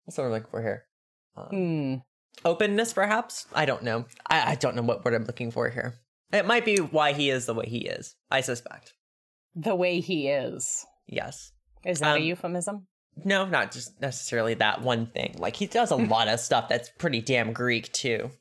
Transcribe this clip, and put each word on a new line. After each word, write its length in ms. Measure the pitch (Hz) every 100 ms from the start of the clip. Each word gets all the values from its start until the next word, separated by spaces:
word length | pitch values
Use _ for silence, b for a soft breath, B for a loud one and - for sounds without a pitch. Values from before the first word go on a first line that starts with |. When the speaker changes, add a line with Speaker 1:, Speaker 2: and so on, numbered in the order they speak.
Speaker 1:
what's 120 | - -
the 60 |
word 60 | 127
I'm 40 |
looking 160 | 110 113
for 120 | 110
here? 220 | 113 113 - _ _ _ _ -
Um, 100 | -
Speaker 2:
Hmm. 460 | 190 175 156 139 131 - _ _ -
Speaker 1:
openness, 480 | 170 170 214 202 226
perhaps? 540 | 202 208 220 233 - -
I 120 | - 143
don't 160 | 120
know. 220 | 120 113 120 - -
I, 240 | 156 123
I 20 |
don't 220 | 147 131 120
know 60 |
what 220 | 117 113
word 100 | 123
I'm 100 | 117
looking 260 | 110 - 117
for 180 | 117 117
here. 260 | 120 120 - _ _ _
It 140 | 202 180
might 180 | 233
be 120 | 226 202
why 360 | 156 156 147
he 160 | 143 143
is 180 | 131 120
the 80 |
way 120 | 113 117
he 120 | 120 -
is, 260 | - - - _
I 100 | 135
suspect. 540 | 135 120 - - - _ _ _ _ _ _ 170
Speaker 2:
The 180 | 226
way 240 | 185 180 175
he 280 | 170 160 139
is. 580 | 143 127 - - - - _ -
Speaker 1:
Yes. 420 | - - - - _ _ -
Speaker 2:
Is 140 | 180 165
that 140 | 151 151
Speaker 1:
Um, 60 |
Speaker 2:
a 20 |
euphemism? 640 | 160 175 175 175 175 208 - _ _ -
Speaker 1:
No, 200 | 190 196
not 280 | 190 147 101
just 280 | 123 117 -
necessarily 540 | 139 - - 117 113
that 260 | 110 107 104
one 240 | 123 117 113
thing. 280 | - - 82
Like, 180 | 90 -
he 100 | 202
does 240 | 226 226
a 60 | 135
Speaker 2:
<laughs> 0 |
Speaker 1:
lot 320 | 107 113 110
of 100 | 117
stuff 300 | - 123 -
that's 200 | 120 -
pretty 320 | - 170 117
damn 320 | 117 123 113
Greek, 400 | 113 123 117 -
too. 380 | - 127 110 131 -